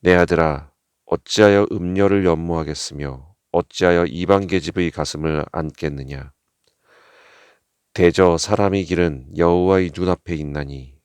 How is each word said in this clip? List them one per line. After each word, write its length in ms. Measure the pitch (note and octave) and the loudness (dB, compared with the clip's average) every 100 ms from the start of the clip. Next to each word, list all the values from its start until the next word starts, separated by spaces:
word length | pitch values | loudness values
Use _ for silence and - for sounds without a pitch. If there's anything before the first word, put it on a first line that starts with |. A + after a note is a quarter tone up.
내 140 | F#2 | 6
아들아, 560 | F2+ F2 E2 D#2+ C#2+ D2 _ _ _ | 4 4 2 0 -2 -12 _ _ _
어찌하여 600 | - E2+ - - G#2 G2+ G2+ | -6 -6 -4 4 6 6 2
음녀를 520 | G2+ F2+ F#2 G2+ G2 | -2 -4 0 2 2
연모하겠으며 1080 | F#2 D#2+ E2 E2 D2+ D2+ - D2 C#2+ C2 D2 _ _ | 2 0 -2 -4 -6 -8 -10 -10 -10 -10 -18 _ _
어찌하여 540 | F2 - - F2+ F2 F2 | -4 -4 0 2 2 0
이방 400 | E2 F2 G2 F#2+ | -4 0 0 2
계집의 440 | F#2 D#2 F2+ F2 | -4 -4 -4 -4
가슴을 540 | D#2 D2+ D2+ D#2 D#2 - | -4 -8 -6 -4 -4 -6
안겠느냐? 800 | - D#2 - D#2 C#2+ C2+ C#2 C2+ _ _ _ _ _ _ _ _ _ _ _ _ _ _ _ _ | -6 -8 -6 -8 -8 -12 -14 -16 _ _ _ _ _ _ _ _ _ _ _ _ _ _ _ _
대저 440 | - F2 E2 F#2 E2 | 2 2 6 4 4
사람의 480 | - G2+ G2+ G2 | -2 0 0 -2
길은 520 | E2+ F2 F2 C#2 C2+ D#2+ | -2 0 0 -2 -12 0
여호와의 560 | E2+ F2 F2+ F#2+ F2+ | 2 2 2 2 0
눈앞에 400 | D2+ F2+ F2 - | -4 -4 -4 -6
있나니 640 | D#2+ D2+ C#2+ C#2+ C#2 C2 C2+ | -8 -8 -10 -10 -12 -18 _